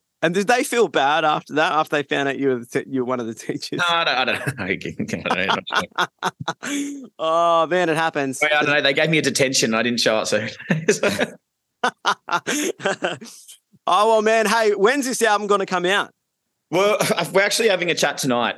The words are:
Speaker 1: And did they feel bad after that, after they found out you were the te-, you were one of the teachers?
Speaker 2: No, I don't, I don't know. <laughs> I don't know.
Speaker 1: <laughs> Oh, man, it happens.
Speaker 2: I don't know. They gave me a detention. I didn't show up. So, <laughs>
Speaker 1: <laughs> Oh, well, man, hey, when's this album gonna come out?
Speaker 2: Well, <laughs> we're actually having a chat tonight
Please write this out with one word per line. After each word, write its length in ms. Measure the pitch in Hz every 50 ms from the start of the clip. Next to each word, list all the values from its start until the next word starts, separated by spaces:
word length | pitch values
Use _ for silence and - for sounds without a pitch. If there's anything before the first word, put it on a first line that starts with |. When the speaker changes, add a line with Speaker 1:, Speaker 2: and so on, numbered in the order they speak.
| _ _ _ _ -
Speaker 1:
And 100 | 165 175
did 140 | 196 202
they 180 | 226 240 254 254
feel 240 | - - 240 220 165
bad 380 | - 156 135 139 147 165 160
after 260 | 151 156 170 - - 135
that, 200 | 143 160 180 143
after 240 | 151 156 - 160
they 60 | 147 139
found 260 | - 147 143 139 139
out 80 | 131 -
you 100 | 139 135
were 120 | 131 120
the 40 | 117
te-, 260 | - - 139 - -
you 120 | 131 131 123
were 20 |
one 160 | 120 127 123
of 60 | 117
the 80 | 110 117
teachers? 460 | - - - - 147 - - - 143
Speaker 2:
No, 40 | 175
I 180 | 170 170 170 170
don't, 120 | 156 135
I 80 | 127 131
don't 340 | 117 107 - - 143 - -
know. 60 | 98
<laughs> 680 | 90 98 - - 82 82 - 110 104 - 87 82 -
I 40 | -
don't 1700 | 87 92 95 90 87 95 - - 208 196 - - - 175 - - _ - 180 - _ - - 156 - - 240 285 285 285 285 285 277 254
know. 60 | - -
Speaker 1:
<laughs> 60 | -
Oh, 480 | 160 160 160 170 170 170 170 165 160
man, 240 | 147 170 180 180 165
it 80 | 156 156
happens. 440 | 165 165 - 151 139 135 127 - 147
Speaker 2:
I 60 | 151
don't 180 | 151 151 151
know. 140 | 147 147 147
They 140 | 135 139 139
gave 160 | 151 156 160
me 80 | 160 151
a 40 | 143
detention. 520 | 143 123 - 143 131 135 - - 113 113
I 80 | 110 117
didn't 180 | 120 120 117
show 160 | - 123 110
up. 100 | 110 92
So, 200 | - - 104 110 113 - - - -
<laughs> 560 | 180 160 - - 202 - - 202 196 - 233 226 - - _ _ _ _ _ _ _ _ -
Speaker 1:
<laughs> 1400 | 247 - _ _ 190 - - _ - - 175 - - 247 294 294 185 - - - 196 185 - - 175 175 135 - - - - - - - - _ _ _ _ _
Oh, 220 | - 165 190 208 226
well, 140 | 226 220 214
man, 240 | 214 220 226 220
hey, 240 | 196 196 226 220 214
when's 340 | 208 - 190 220 269 285 247
this 160 | 262 240 -
album 260 | 226 220 208 208 214
gonna 200 | 196 202 196 196
come 180 | - 190 180 175
out? 260 | 180 196 202 143 - - _ _ _ _ _ _ _ _ _ _ _
Speaker 2:
Well, 260 | 151 180 196 208 214 - 190 - 208
<laughs> 180 | - 175 160 151
we're 100 | 190 202
actually 260 | 208 202 - 233 220
having 220 | 185 175 175 175
a 40 | 156
chat 220 | - - 147 143
tonight 400 | - - 139 120 120 117 104 95